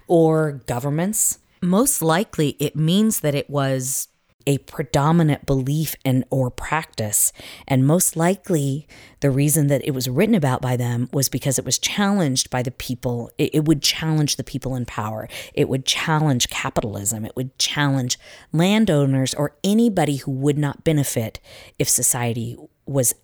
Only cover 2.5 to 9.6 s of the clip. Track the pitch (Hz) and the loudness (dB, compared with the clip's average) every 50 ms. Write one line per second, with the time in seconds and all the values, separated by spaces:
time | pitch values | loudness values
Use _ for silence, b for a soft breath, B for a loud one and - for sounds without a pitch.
2.5 | - - 147 147 - 147 156 160 175 202 214 220 208 - - 151 139 143 - - | 0 -2 -4 -4 -2 0 0 2 4 4 4 2 0 0 -2 -2 -2 -2 -2 -4
3.5 | 139 143 139 135 135 131 127 131 135 - - - _ _ _ _ _ _ - 143 | -2 -2 0 0 0 -2 -2 -4 -6 -6 -8 -10 _ _ _ _ _ _ -2 -2
4.5 | 143 131 - - - - 151 - - 147 139 151 165 170 165 151 143 - - - | -2 -2 -2 -6 -8 -8 -6 -2 0 2 4 4 4 4 4 4 2 0 0 -2
5.5 | 139 135 127 135 147 156 156 - - - - 135 127 131 120 - - 135 127 123 | 0 0 0 0 -2 -2 -2 -4 -6 -4 -2 0 2 0 0 0 -2 -2 -2 -2
6.5 | - - - - 151 156 160 - - - 113 104 104 - - - - B B B | -4 -8 -8 -4 -4 -4 -4 -6 -6 -6 -6 -2 -2 0 -2 -2 -4 B B B
7.5 | B B B B 135 127 131 139 156 185 - - - 160 160 175 196 196 - - | B B B B 2 4 4 4 4 4 2 0 0 0 0 0 0 0 -2 -2
8.5 | 185 151 139 139 135 151 - _ B B B B B B - 139 127 135 143 151 | 0 0 0 0 -2 -4 -8 _ B B B B B B 0 0 2 2 2 2
9.5 | 139 160 | 2 2